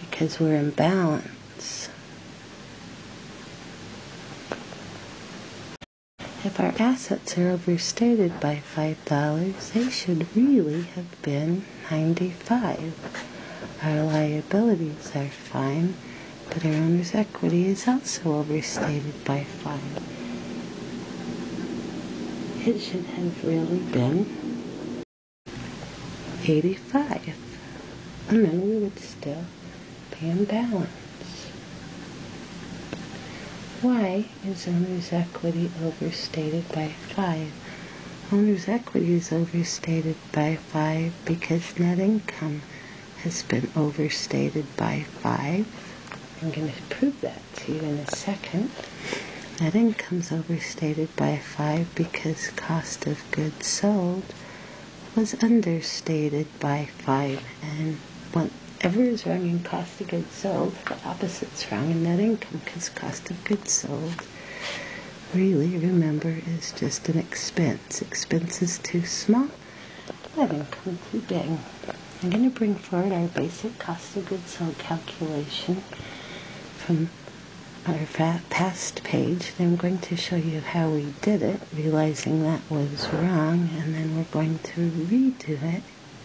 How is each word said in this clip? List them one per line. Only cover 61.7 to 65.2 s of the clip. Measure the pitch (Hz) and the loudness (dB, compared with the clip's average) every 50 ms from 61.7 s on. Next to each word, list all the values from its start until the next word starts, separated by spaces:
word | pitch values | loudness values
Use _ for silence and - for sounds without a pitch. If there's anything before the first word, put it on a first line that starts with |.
wrong | 107 104 139 160 | -2 0 2 2
in | 165 165 | 2 4
net | 165 170 175 185 | 4 4 4 4
income, | 208 226 220 214 - - 165 151 - | 4 4 4 2 -2 -6 -8 -8 -8
'cause | - - 170 170 - | -8 -8 -6 -8 -8
cost | - - - - - - - - | -6 -6 -6 -6 -6 -6 -8 -8
of | 175 - - | -8 -4 0
goods | - 208 202 - - | 0 0 0 2 0
sold, | - - - - 143 - 160 170 170 - - - - - - - - - - - - - - - - - - - - - | 0 0 0 -2 -2 -2 -2 -4 -4 -6 -8 -10 -12 -14 -12 -12 -10 -8 -8 -6 -6 -6 -8 -10 -10 -12 -12 -12 -14 -14